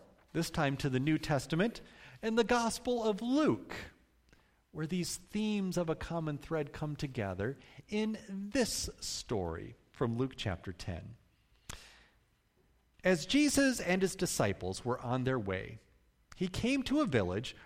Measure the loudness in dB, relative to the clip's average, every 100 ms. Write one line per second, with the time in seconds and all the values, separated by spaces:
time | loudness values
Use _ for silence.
0 | -18 -20 _ -2 -2 0 0 2 0 2
1 | 2 2 2 0 2 2 2 -2 -14 -20
2 | -20 -6 0 2 4 2 2 -2 -2 0
3 | 0 0 2 4 4 4 -2 -12 -12 -18
4 | _ _ _ -20 _ _ _ -6 -2 -2
5 | -2 -6 -6 -2 0 0 0 0 0 -2
6 | -2 -4 -2 -4 -2 -2 -2 -4 -6 -4
7 | -4 -2 -2 0 -2 -2 -12 -20 -6 -2
8 | -2 -4 -8 -8 -2 0 0 -2 -6 -8
9 | -8 -8 -2 -2 -2 -4 -8 -14 _ -2
10 | -2 0 -2 -2 -2 -2 -6 -8 -8 -8
11 | -10 -16 _ _ _ _ -16 -16 -16 -20
12 | -20 _ _ _ _ _ _ _ _ _
13 | 2 2 4 4 6 6 4 2 2 2
14 | 2 0 0 2 2 2 -2 -2 -2 -2
15 | 0 0 0 0 0 -4 -4 -12 -20 _
16 | _ _ _ -6 -4 0 0 0 2 2
17 | 4 2 2 0 -4 -10